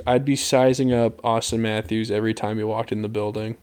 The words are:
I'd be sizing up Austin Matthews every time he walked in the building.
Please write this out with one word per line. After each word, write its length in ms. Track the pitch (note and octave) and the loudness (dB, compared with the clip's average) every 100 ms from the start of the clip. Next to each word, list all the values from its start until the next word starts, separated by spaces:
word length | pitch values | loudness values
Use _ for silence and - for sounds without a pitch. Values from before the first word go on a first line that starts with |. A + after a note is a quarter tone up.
| - | 2
I'd 200 | B2 C3+ | 2 2
be 100 | C#3 | 0
sizing 560 | - C3+ C3 C3 C3 | 2 4 4 4 2
up 320 | A#2+ A2+ A2+ | 2 2 0
Austin 380 | A#2+ A2+ - A2+ | -2 0 0 -2
Matthews 480 | A2 G#2+ G#2+ A2 A2 | 0 -2 -2 -2 0
every 240 | G#2 A2+ | 0 0
time 240 | A2 G#2 A2 | -2 -4 -4
he 60 | |
walked 280 | G#2+ G#2+ A2+ | -2 -4 -4
in 80 | G#2+ | -4
the 80 | G#2 | -4
building. 480 | A2 G#2 G#2+ A2 A2 | -4 -4 -4 -6 -8